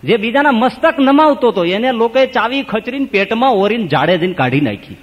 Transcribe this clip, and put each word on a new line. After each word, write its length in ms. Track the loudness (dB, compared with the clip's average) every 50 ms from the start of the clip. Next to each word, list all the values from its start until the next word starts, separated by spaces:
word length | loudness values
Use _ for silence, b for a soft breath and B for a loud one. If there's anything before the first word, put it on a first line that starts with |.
| 0
જે 140 | 0 0
બીજાના 340 | 0 0 0 0 2 2 2
મસ્તક 480 | 2 2 0 0 -2 0 0 0 2 2
નમાવતો 480 | 2 4 4 4 4 4 2 2 0
હતો 180 | 0 0 0 -2
એને 260 | 0 -2 -2 -2 -2
લોકોએ 340 | 0 0 -2 0 2 0 0
ચાવી 380 | 2 0 -2 -2 0 -2 -4 -4
ખચરીને 420 | -4 -6 -6 -4 -6 -6 -6 -6
પેટમાં 460 | -2 0 -2 0 0 0 0 2 2
ઓરીને 360 | 2 2 2 0 0 -2 -2
જાડે 300 | -2 0 0 2 2 0
જઈને 160 | 0 0 -4 -2
કાઢી 280 | -2 -2 0 0 0
નાખી. 360 | 0 -2 -4 -8 -12 -20 -20 -20